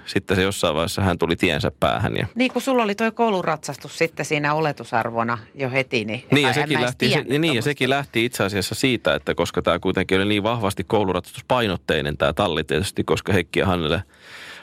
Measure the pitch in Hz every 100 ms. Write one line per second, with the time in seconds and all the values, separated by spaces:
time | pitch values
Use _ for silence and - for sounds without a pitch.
0 | - 101 - 95 95 98 85 78 82 -
1 | 98 85 82 85 92 73 78 - 69 57
2 | - 52 - 233 254 247 269 247 220 202
3 | 226 226 233 190 170 156 - 123 - -
4 | 165 - 151 147 147 151 156 139 120 120
5 | 117 117 113 117 110 139 131 135 131 127
6 | 107 107 - 139 135 147 147 139 123 123
7 | - 170 120 143 165 120 139 143 143 139
8 | 139 117 120 - 98 101 92 110 135 117
9 | 80 73 - 82 85 - - 85 92 92
10 | 90 95 101 104 104 120 98 95 90 107
11 | 95 87 - - - 127 110 85 - 80
12 | 71 73 71 76 101 78 78 76 98 -
13 | - 80 - 92 82 85 85 90 78 85
14 | - - - - - -